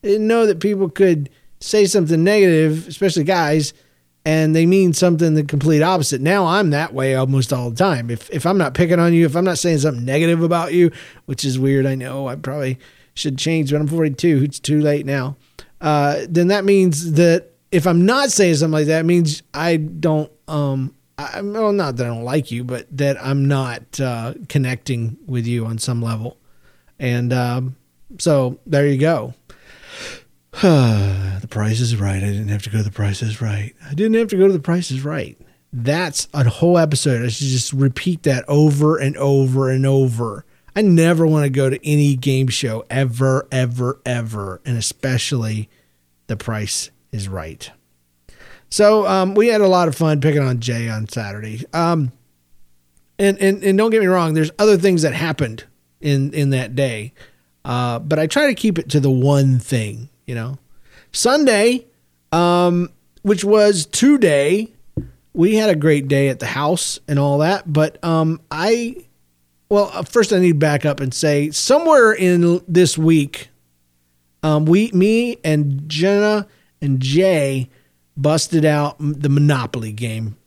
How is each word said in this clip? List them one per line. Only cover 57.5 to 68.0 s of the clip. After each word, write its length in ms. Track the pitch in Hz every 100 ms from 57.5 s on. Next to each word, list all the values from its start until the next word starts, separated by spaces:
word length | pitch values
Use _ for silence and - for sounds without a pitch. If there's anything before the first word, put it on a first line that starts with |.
| _
Uh, 360 | - 123 123 117
but 180 | 151 151
I 100 | 156
try 200 | 277 294
to 80 | 214
keep 220 | 220 170
it 120 | 156
to 100 | 147
the 120 | 139
one 480 | 131 135 143 135 127
thing, 500 | - 123 107 110 127 _ -
you 100 | 120
know. 220 | 113 139 _ - - - _
Sunday, 720 | - 240 285 277 214 226 247 - _ _ _ _
um, 600 | 165 175 175 175 175 175 _ _ _
which 200 | 196 202
was 420 | 196 214 208 196 147
today, 880 | - 262 285 202 143 139 196 226 _ - - - - _
we 220 | - 180 214
had 140 | 220
a 60 | 165
great 320 | 151 147 135
day 200 | 139 139
at 120 | 127
the 60 | 127
house 540 | - 147 170 - - -
and 100 | 143
all 220 | 143 143
that. 320 | 156 196 170
But, 320 | 151 156 -